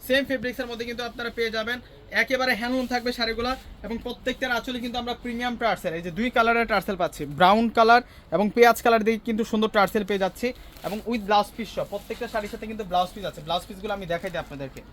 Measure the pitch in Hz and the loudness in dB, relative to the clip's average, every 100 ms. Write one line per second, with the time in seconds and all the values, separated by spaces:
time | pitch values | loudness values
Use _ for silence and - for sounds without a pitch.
0 | - 262 269 262 240 240 247 233 240 233 | 0 0 0 -4 -4 -6 -8 -8 -8 -8
1 | 240 247 233 226 226 220 220 247 - - | -8 -6 -8 -4 -4 -2 -4 -6 -8 -20
2 | - 202 226 262 254 226 240 262 247 247 | -8 -2 0 2 0 0 0 -2 -2 -2
3 | 233 247 226 220 240 262 - - 208 226 | -2 -4 -4 -2 -4 -4 -8 -14 -10 -8
4 | 247 240 - 254 254 240 220 247 240 240 | -8 -6 -6 -4 -2 -2 -2 -6 -6 -6
5 | 240 233 247 233 247 233 233 185 180 165 | -6 -6 -6 -4 -4 0 0 0 -2 -4
6 | 165 156 247 240 233 233 226 208 180 190 | -6 -2 0 2 4 4 2 0 0 -2
7 | 170 - 143 143 180 208 233 214 226 240 | -2 -2 -8 4 6 8 4 6 8 8
8 | 240 - - 165 208 214 233 226 247 233 | 6 -16 -4 0 2 6 8 8 4 4
9 | 214 226 226 220 226 220 214 214 190 220 | 4 0 -2 -2 0 0 2 4 2 2
10 | 196 208 190 - 240 254 - - 165 208 | -2 0 -2 -2 -6 -6 -16 -10 -8 -6
11 | 208 240 196 208 202 - 214 - 151 302 | -4 -6 2 2 2 -4 -10 -6 -6 -8
12 | - 226 233 226 208 214 220 214 202 180 | -10 -10 -6 -6 -6 -10 -10 -10 -2 0
13 | 180 214 180 147 151 170 175 196 208 202 | 0 -2 -10 -10 -4 -4 -4 -12 -6 -6
14 | 185 170 190 170 151 143 139 139 131 | -4 -4 -4 -8 -10 -10 -12 -12 -20